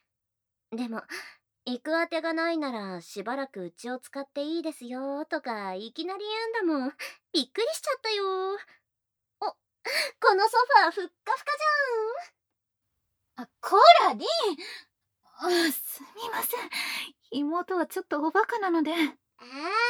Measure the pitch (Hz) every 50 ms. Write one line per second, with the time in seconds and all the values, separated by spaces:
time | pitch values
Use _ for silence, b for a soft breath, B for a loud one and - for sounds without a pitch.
0 | _ _ _ _ _ _ _ _ _ _ _ _ _ _ - 226 247 233 226 214
1 | - B 320 359 B B B B _ _ _ _ _ 254 247 240 - 302 320 330
2 | 339 339 339 320 320 330 330 320 330 339 339 320 294 269 240 220 202 190 185 175
3 | 165 - - 202 196 226 254 269 277 262 - 202 180 175 170 - - 240 254 254
4 | - - - 277 277 - _ 294 285 302 330 339 294 320 294 - 247 240 254 254
5 | 269 277 277 285 311 - - 302 - 254 226 214 202 185 185 190 214 226 - -
6 | 330 349 381 381 415 415 427 440 453 453 453 466 392 330 311 277 247 269 - B
7 | B B B B _ _ - 330 247 - - 381 453 539 640 - - 622 539 508
8 | - 440 427 403 392 381 381 370 381 381 403 403 - b b b b _ _ _
9 | _ _ _ _ _ _ _ _ - - - _ _ _ _ _ B 440 554 622
10 | 622 554 B _ - 466 403 370 415 453 - 480 480 494 571 415 339 320 330 415
11 | 359 - - _ _ 403 494 554 - - 587 571 622 622 587 587 554 508 466 440
12 | 427 440 480 659 719 - _ _ _ _ _ _ _ _ _ _ _ _ _ _
13 | _ _ _ _ _ _ _ - 240 - _ _ - - 359 403 494 679 679 -
14 | 427 349 247 208 294 466 659 679 523 415 311 294 370 B B B B B _ _
15 | _ _ _ _ _ _ - - 277 359 349 339 330 320 254 - - - - -
16 | 277 - - 415 466 466 440 - - - - 480 427 B B B B B B B
17 | B B B _ _ _ - 269 285 285 320 349 349 - 381 349 294 - - 370
18 | 339 - 285 294 294 320 - 381 480 - 466 453 403 370 339 330 302 302 320 339
19 | 311 262 - - _ _ _ _ 247 247 262 277 302 349 403 453 466